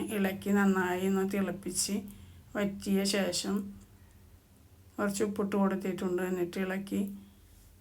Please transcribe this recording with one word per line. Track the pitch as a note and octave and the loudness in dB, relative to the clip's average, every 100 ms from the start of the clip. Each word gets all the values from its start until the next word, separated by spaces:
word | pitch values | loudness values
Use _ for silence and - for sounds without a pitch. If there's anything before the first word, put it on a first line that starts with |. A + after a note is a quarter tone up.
| G3+ G#3 | 0 0
ഇളക്കി | F#3+ G3 G3+ G3+ | 0 0 2 4
നന്നായി | G3 F#3+ F3+ F3+ F#3+ | 6 4 2 2 2
ഒന്ന് | F#3+ F#3+ | 2 2
തിളപ്പിച്ച് | G3+ F#3+ F3 - - - G3+ - - - - - G#3 | 0 0 -2 -4 -2 -2 -2 -4 -16 -18 -20 -8 -2
വറ്റിയ | G3+ - G#3 G3 G3 G3+ | -2 -2 0 2 2 2
ശേഷം | F3+ F3 G3 G3+ - - - - - - - - - - - - - - | 0 0 -2 -2 -4 -12 -20 -20 -20 -20 -20 -20 -20 -20 -20 -20 -12 -2
കുറച്ച് | G3+ G3+ G#3 | -2 0 0
ഉപ്പിട്ട് | G#3 G3 G3+ | 0 0 4
കൊടുത്തിട്ടുണ്ട്. | F#3+ F#3+ F#3 F3 F#3 F3+ F#3 | 4 2 -2 -2 -2 0 0
എന്നിട്ട് | F3+ F3 G3 F#3+ | 0 -2 -2 -2
ഇളക്കി | F#3+ G3 G3+ G3+ - - - - - - - | -2 -2 -2 -2 -6 -16 -20 -20 -20 -20 -20